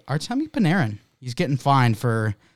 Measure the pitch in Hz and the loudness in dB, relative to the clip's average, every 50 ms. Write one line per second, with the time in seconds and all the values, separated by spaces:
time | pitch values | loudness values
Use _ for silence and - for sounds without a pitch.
0 | - - 131 156 - - 240 269 320 311 - 294 214 151 170 202 139 110 104 98 | -6 -6 -6 -6 -4 -4 -4 -4 -4 -4 -2 0 2 2 2 2 0 0 -2 -8
1 | - _ _ _ - 127 120 - 180 135 143 131 - 143 139 135 123 120 110 - | -12 _ _ _ -12 -12 -4 -4 -2 -2 -2 -2 2 2 4 4 4 2 2 0
2 | - 123 113 113 110 110 104 - _ _ _ | -2 -2 0 0 0 -2 -4 -6 _ _ _